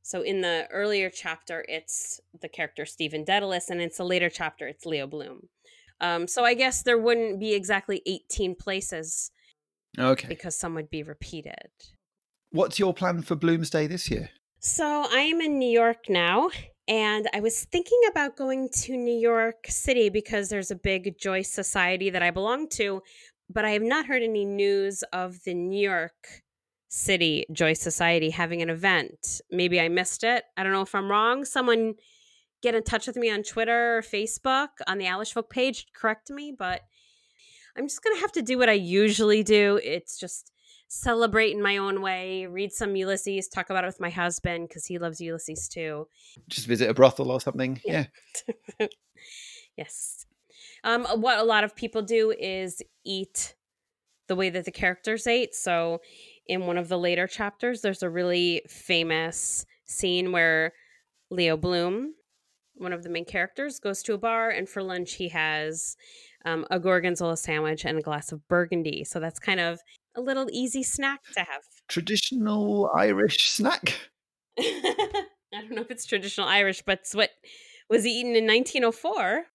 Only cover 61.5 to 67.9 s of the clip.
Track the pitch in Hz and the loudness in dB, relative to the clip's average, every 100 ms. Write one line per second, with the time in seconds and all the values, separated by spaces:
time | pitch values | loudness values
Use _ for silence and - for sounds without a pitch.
61.5 | 160 175 175 175 202 285 311 _ _ _ | 2 2 2 0 -2 -4 -10 _ _ _
62.5 | _ _ - 180 175 175 170 175 190 185 | _ _ -10 -8 -8 -6 -6 -4 -2 -2
63.5 | - 285 269 202 196 - 202 226 226 226 | -4 -8 -4 -6 -4 -4 -2 0 0 0
64.5 | 208 190 202 190 185 180 - 180 160 156 | -2 -4 -6 -6 -6 -6 -6 -4 0 0
65.5 | 156 156 165 - - - - - _ 170 | 0 -4 -6 -8 -10 -20 -20 -20 _ -4
66.5 | 160 - 185 180 180 180 175 170 165 - | -4 -2 0 4 4 2 0 0 -2 -2
67.5 | 156 156 156 - | -2 0 -2 -2